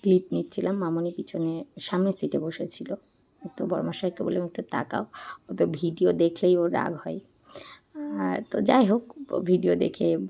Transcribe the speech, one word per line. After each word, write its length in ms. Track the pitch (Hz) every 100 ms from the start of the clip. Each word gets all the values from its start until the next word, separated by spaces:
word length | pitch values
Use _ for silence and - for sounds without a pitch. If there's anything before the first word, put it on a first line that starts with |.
ক্লিপ 220 | 202 185 185
নিচ্ছিলাম। 440 | 170 170 - 175 196
মামনি 360 | 175 165 170
পিছনে 520 | 175 - 170 165 165 - -
সামনের 320 | - 180 190
সিটে 280 | 190 156 147
বসেছিল, 560 | 156 165 160 - - 202 _ _ _ _ - -
তো 80 | -
বরমশাইকে 580 | 165 165 165 185 175
বললাম, 220 | 180 180 175
"একটু 160 | -
তাকাও।" 440 | - - - - 220 - - - -
ও 60 | 190
তো 100 | 170
ভিডিও 480 | 160 175 165 180
দেখলেই 440 | 170 170 170 180 180
ওর 160 | 170
রাগ 220 | 170 - 160
হয়। 240 | 165 165 - _ _ - - - _ 302
আহ, 460 | 294 202 185 180 226
তো 100 | -
যাই 240 | 208 254 214
হোক, 480 | 226 240 - 277 -
ভিডিও 320 | 175 185 180 175
দেখে 420 | 175 - 170 165 190